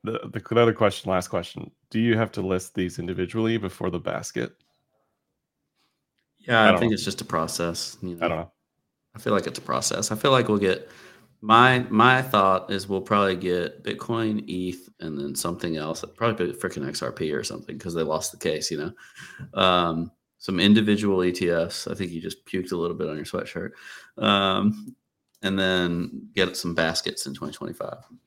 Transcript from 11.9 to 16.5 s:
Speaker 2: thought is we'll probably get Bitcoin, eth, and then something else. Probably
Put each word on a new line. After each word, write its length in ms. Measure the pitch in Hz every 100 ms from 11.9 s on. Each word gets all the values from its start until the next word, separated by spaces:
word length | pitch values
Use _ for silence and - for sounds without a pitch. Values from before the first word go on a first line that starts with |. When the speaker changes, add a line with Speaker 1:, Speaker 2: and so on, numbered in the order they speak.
| 107 120 127
Speaker 2:
thought 500 | 131 107 95 95 -
is 160 | 98 98
we'll 140 | 95
probably 340 | 95 104 98 90
get 480 | 90 90 85 -
Bitcoin, 640 | 107 107 - 113 110 107 -
eth, 400 | 90 90 87 - _
and 180 | 80 73
then 160 | 71 71
something 400 | 85 87 87 78
else. 300 | 78 80 - _
Probably 380 | 117 107 87